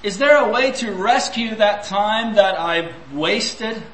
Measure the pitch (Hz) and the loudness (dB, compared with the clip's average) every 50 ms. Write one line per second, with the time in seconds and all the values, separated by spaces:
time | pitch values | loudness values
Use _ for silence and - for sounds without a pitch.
0 | - 202 185 196 277 285 294 294 254 214 226 247 262 269 254 - 240 214 196 185 | -4 -6 -2 0 4 6 6 6 6 2 2 2 0 0 0 -2 -6 -6 -4 -2
1 | 190 226 247 269 - - - 226 233 226 220 214 214 208 202 208 - - 190 202 | 0 2 2 2 0 -2 -4 -4 -4 -4 0 2 2 2 2 0 -6 -4 -2 0
2 | 208 214 220 220 233 226 208 202 196 190 190 160 165 170 170 170 165 165 - - | 0 0 0 -2 -2 2 4 4 4 4 2 -2 -2 -2 -2 -2 -2 -4 -10 -14
3 | - 131 139 147 156 170 208 233 - - - - 220 220 226 220 - - | -16 -12 -6 -4 -2 0 0 0 -2 -6 -6 -6 -8 -8 -8 -8 -12 -16